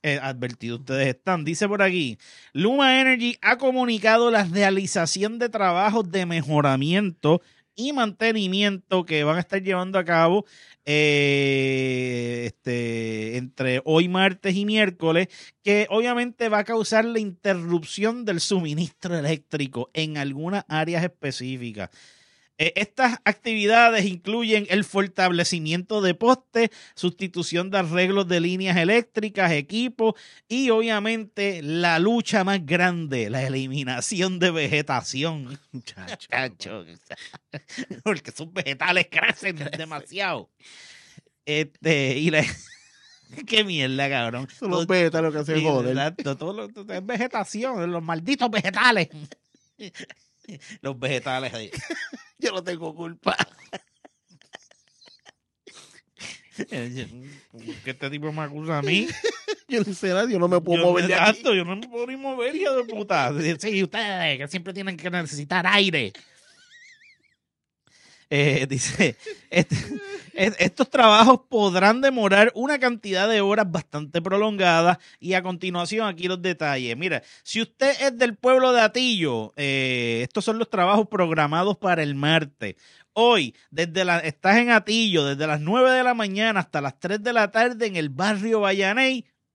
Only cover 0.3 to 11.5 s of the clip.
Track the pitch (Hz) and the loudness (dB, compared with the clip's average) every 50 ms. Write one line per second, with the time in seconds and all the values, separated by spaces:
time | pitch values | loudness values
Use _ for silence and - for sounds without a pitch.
0.3 | 131 120 123 123 123 - - 117 117 120 135 127 131 135 135 135 123 - - 190 | -6 -6 -6 -8 -8 -8 -10 -8 -8 -8 -8 -4 -2 0 0 0 0 -2 -2 -2
1.3 | 185 170 151 151 170 - 214 202 202 202 196 190 180 180 156 123 110 - - - | -2 -2 -2 -4 -4 -2 -2 -2 0 2 2 2 2 0 -2 -4 -6 -10 -14 -20
2.3 | - - - - - 135 175 214 262 277 277 262 254 262 262 262 262 240 233 240 | -20 -20 -20 -10 -4 0 2 2 4 4 4 4 6 4 4 4 2 2 0 -4
3.3 | 240 - - 208 240 240 277 262 254 254 254 240 233 214 185 220 220 226 233 240 | -4 -2 0 0 0 2 2 0 0 0 0 0 0 2 4 4 4 6 6 4
4.3 | 233 214 202 175 165 202 202 190 196 196 196 - - 190 165 160 - 190 196 214 | 4 2 2 2 2 2 2 4 2 2 -2 -2 -2 -2 -2 -2 -2 -2 -4 -4
5.3 | 226 233 247 240 214 220 202 185 175 175 196 214 202 233 214 175 165 196 180 170 | -4 -4 -4 -4 -2 0 0 2 2 2 2 2 2 0 -2 -2 -2 -4 -2 -2
6.3 | 170 165 139 131 156 147 143 143 135 131 139 151 175 196 208 190 165 _ - 147 | -2 -2 -2 2 2 4 4 4 2 2 0 0 0 0 0 -2 -4 _ 2 2
7.3 | 160 175 _ _ _ _ _ _ _ - 233 277 302 269 233 214 180 - 220 226 | 2 2 _ _ _ _ _ _ _ -8 -6 -4 -2 -2 -2 -2 -2 -2 0 0
8.3 | 220 220 202 185 185 196 208 208 196 185 - - 190 185 175 - 156 151 147 151 | 0 0 -2 -2 0 0 0 0 -2 -4 -6 -2 -2 -2 0 0 0 0 2 2
9.3 | 156 175 170 - - 196 190 190 190 180 180 185 190 190 180 165 170 165 165 165 | 0 0 -2 -2 -4 -4 -2 -2 -2 -2 -2 -2 -2 -2 0 2 4 4 4 4
10.3 | 180 208 202 _ - - - - - _ - 147 147 151 151 147 147 143 143 143 | 4 2 0 _ -14 -20 -20 -20 -20 _ -4 0 4 4 4 6 4 4 4 4
11.3 | 139 139 139 139 | 4 2 2 2